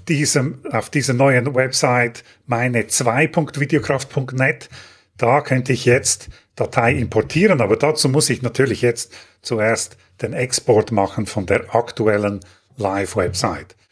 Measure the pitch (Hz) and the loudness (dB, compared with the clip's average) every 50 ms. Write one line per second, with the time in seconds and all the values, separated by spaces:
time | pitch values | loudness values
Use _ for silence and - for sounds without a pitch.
0 | - - 165 143 151 139 - 143 127 151 - - - - - 113 - - - 147 | -4 -2 0 0 0 0 0 0 0 0 -4 -8 -10 -4 -4 -4 -4 -2 -4 -2
1 | 127 139 123 123 135 139 131 123 120 143 135 127 131 123 - - - 135 123 123 | 0 0 2 4 4 4 4 4 2 0 0 0 0 0 0 0 0 2 2 2
2 | 120 117 117 - - - - _ _ - 120 117 123 127 120 117 101 - - - | 0 -2 -4 -10 -20 -20 -20 _ _ -4 -2 -2 0 0 0 -2 -2 -2 -2 0
3 | 120 117 117 135 160 156 - 170 151 - - 143 143 139 165 143 - - 139 127 | 0 0 2 2 0 0 0 -2 -2 -2 -4 -6 -4 0 0 -2 0 0 -2 -2
4 | - - - 139 131 131 127 127 131 139 131 - - - - - - - - _ | -2 -4 -6 -6 -6 -4 -2 -2 0 -2 -2 -4 -10 -20 -20 -20 -20 -20 -20 _
5 | _ _ _ - 123 117 131 147 - - 131 127 127 - 131 - - 123 123 131 | _ _ _ 2 4 6 6 4 4 2 0 0 2 0 -2 2 4 4 4 4
6 | - - - - - - - - _ _ _ - 113 - - 131 117 117 - 139 | 2 0 -4 -4 -6 -18 -20 -20 _ _ _ -6 -6 -2 0 0 2 2 0 0
7 | 117 - - 110 - - - 156 196 214 180 131 113 95 110 - 143 151 151 - | -2 0 0 0 0 0 0 2 4 4 4 4 2 2 2 2 2 0 0 2
8 | - 143 131 156 151 - 123 - 131 117 - - 135 117 104 - - 120 117 - | 0 2 2 2 0 0 -2 -2 -4 -6 0 0 0 0 0 0 0 0 0 -2
9 | - - - - - - _ _ - - 120 110 104 110 117 - - - - _ | -8 -14 -14 -20 -20 -20 _ _ -8 -6 -2 0 0 0 0 -2 -4 -8 -12 _
10 | _ _ _ - 120 - - 123 127 127 - - - - 113 110 107 - 113 101 | _ _ _ -8 -8 -6 -4 -4 -4 -2 -4 -4 2 4 4 4 4 2 0 0
11 | 98 - - - 107 - - 107 92 87 98 - - - - 113 113 - - - | 0 0 -2 -4 -6 -4 -4 -6 -2 0 0 0 0 0 0 0 0 0 -4 0
12 | 110 110 104 104 104 101 101 95 - - _ _ _ _ _ - 104 95 95 98 | 0 2 2 2 0 -2 -4 -4 -10 -14 _ _ _ _ _ -6 -4 -4 -2 -2
13 | 98 90 - 107 90 87 90 - - 104 85 73 - - - _ _ _ | -4 -4 -2 -2 -2 -2 -2 -2 -4 -4 -4 -6 -12 -16 -20 _ _ _